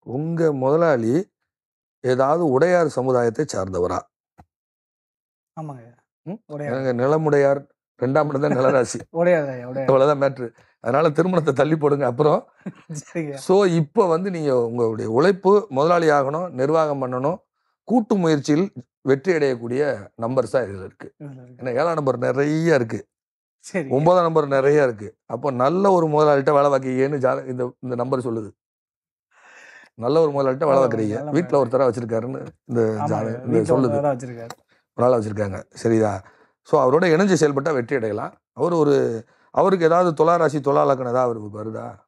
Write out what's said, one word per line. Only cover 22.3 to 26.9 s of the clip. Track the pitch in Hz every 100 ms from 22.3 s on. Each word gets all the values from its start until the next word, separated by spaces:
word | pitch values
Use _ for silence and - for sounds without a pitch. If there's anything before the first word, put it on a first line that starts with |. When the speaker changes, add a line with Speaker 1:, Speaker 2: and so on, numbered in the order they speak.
| 127 147 156 165
Speaker 1:
இருக்கு. | 147 117 110 - _ _ _ _ _
Speaker 2:
சரி. | - 196 139
Speaker 1:
ஒன்பதாம் | 127 156 180
நம்பர் | 170 160 147
நிறைய | 139 135 151
இருக்கு. | 135 107 101 _ _
அப்போ | 120 147
நல்ல | 123 131 175 196
ஒரு | 185 160
முதலாளிகிட்ட | 151 151 143 139
வேலை | 147 143
பார்க்கீங்கன்னு | 135 131